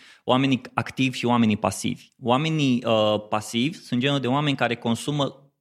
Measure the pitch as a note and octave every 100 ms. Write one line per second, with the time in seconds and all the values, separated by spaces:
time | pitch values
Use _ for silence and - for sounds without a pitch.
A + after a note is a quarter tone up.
0 | - - - B2+ C#3 B2+ - - - -
1 | C3 - A#2+ A#2+ A2+ G2+ G2 - G#2 -
2 | - _ B2 B2+ D#3+ D#3 C#3 A#2+ A#2 A2+
3 | G#2+ G#2 - G#2+ - A#2 C#3 - - B2
4 | C#3 C#3+ B2 C#3 D3 - A#2+ A#2 A#2 A2+
5 | - D3 C3+ - _ _